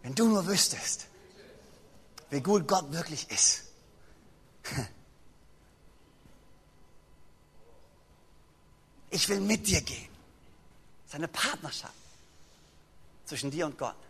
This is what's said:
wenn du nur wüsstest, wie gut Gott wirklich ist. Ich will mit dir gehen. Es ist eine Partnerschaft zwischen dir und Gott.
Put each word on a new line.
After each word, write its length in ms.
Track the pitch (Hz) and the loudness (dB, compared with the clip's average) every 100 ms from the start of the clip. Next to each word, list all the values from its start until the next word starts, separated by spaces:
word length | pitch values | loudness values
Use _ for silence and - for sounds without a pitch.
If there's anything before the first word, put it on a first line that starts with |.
| 123 | -2
wenn 60 | |
du 120 | 135 226 | 4 6
nur 200 | 208 175 | 6 4
wüsstest, 580 | 196 - - - - - - - - - - - - - - - - - | 4 2 2 -4 -6 -8 -20 -20 -20 -20 -20 -20 -20 -20 -20 -20 -20 -6
wie 120 | 143 | -2
gut 260 | 131 208 151 | 4 4 4
Gott 240 | 185 139 | 2 2
wirklich 380 | 160 - 147 - | -8 -6 -8 -4
ist. 340 | - - - - - - - - - - - - - - 135 110 - - - - - - - - - - - - - - - - - - - - - - - - - - - - - - - - - - - - - - - - - - | 2 4 4 -6 -20 -20 -20 -20 -20 -20 -20 -20 -16 -8 -6 -6 -12 -20 -20 -20 -20 -20 -20 -20 -20 -20 -20 -20 -20 -20 -20 -20 -20 -20 -20 -20 -20 -20 -20 -20 -20 -20 -20 -20 -20 -20 -20 -20 -20 -20 -20 -20 -20 -20 -20 -20 -20 -6
Ich 160 | 190 - | 0 2
will 120 | 202 | 2
mit 280 | 202 220 202 | 2 2 4
dir 140 | 170 | 2
gehen. 280 | - - - - - - - - - - - - | 0 -10 -14 -20 -20 -20 -20 -20 -20 -20 -20 -20
Es 60 | - | -14
ist 40 | |
eine 120 | 147 160 | -8 -6
Partnerschaft 680 | - 269 - 151 - - - - - - - - - - - - - - - | 0 -2 -2 -8 -10 -12 -18 -20 -20 -20 -20 -20 -20 -20 -20 -20 -20 -20 -20
zwischen 260 | - 143 143 | -10 -6 -4
dir 140 | 151 | -2
und 120 | 156 - | -2 -2
Gott. 180 | 120 - | -8 -8